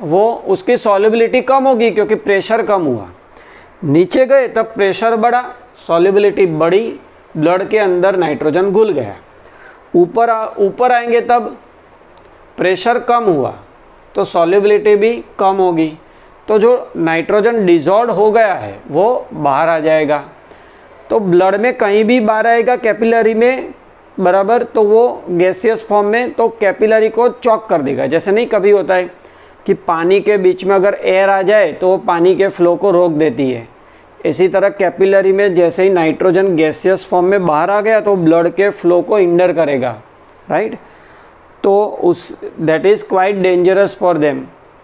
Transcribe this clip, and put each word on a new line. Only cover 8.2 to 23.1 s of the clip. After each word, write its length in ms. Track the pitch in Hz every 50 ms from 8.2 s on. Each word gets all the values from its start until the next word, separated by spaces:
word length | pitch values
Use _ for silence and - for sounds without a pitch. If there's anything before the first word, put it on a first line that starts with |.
| 175 156 151 123 143 156 147 175 190 202
घुल 220 | 185 214 220 214
गया। 220 | 175 147 113 101 95 - - - - - - - - - - - - - - - -
ऊपर 340 | 170 180 170 180 226 233 233
आ, 160 | 226 220 220 -
ऊपर 440 | - - 208 196 - - 247 247
आएंगे 280 | 247 240 233 240 233 233
तब 340 | 202 233 247 247 214 214 - - - - _ - - - - - - - - - - - - - - - - -
pressure 400 | 165 180 185 180 - 233 247 254
कम 240 | 247 - 240 240 233
हुआ 300 | 208 165 143 127 104 104 - - - - _ _ _ - - - _ -
तो 100 | 196 196
solubility 680 | 190 - 175 170 165 185 208 196 208 208 202 - 208 208
भी 160 | 202 208 226 233 233 - - - -
कम 180 | 208 190 196
होगी, 360 | 196 185 180 170 160 160 156 156 165 - - - - - - - - - -
तो 100 | 214 214
जो 340 | 196 240 247 240 - - - 170
nitrogen 680 | 165 165 160 165 - - - 214 196 233 240 226 202
डिसॉल्व 460 | 180 170 165 139 160 190 214 240 240
हो 180 | 208 180 208 214
गया 240 | 202 233 220 202 180
है 240 | 139 110 101 98 - - -
वो 380 | 139 156 196 233 254 - - - -
बाहर 340 | 156 151 139 139 143 160 160
आ 100 | 170 160
जाएगा। 420 | 151 160 156 156 156 143 151 143 139 - - - - - - - - - - - - - - - - -
तो 100 | - 233
blood 360 | 202 185 170 175 185 190 190
में 160 | 202 220 254 247
कहीं 280 | 247 226 202 202 214 220
भी 140 | 214 247 254
बाहर 260 | 214 208 220 220 220
आएगा 300 | 233 233 233 226 240 247
capillary 580 | - - 220 202 208 233 226